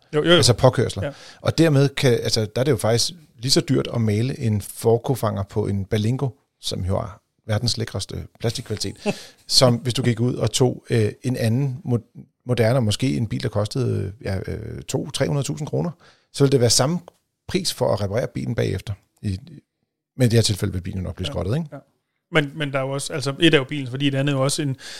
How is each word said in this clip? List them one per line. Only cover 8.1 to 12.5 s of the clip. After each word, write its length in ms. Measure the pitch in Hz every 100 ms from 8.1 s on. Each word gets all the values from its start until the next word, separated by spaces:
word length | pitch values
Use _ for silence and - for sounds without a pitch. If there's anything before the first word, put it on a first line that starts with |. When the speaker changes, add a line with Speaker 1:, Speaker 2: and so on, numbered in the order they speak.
| 90 82 _
Speaker 2:
plastikkvalitet, 560 | 117 - - 101 98 - 208
<laughs> 420 | - - _ -
som 280 | - 131 120
hvis 180 | 123
du 80 | 117
gik 180 | 120 110
ud 160 | 123 -
og 160 | 120
tog, 340 | - 127 - -
øh, 220 | 120 107 -
en 140 | 127 127
anden 400 | 113 120 143 127 -
mo-, 560 | 117 - - - _
moderne, 360 | 123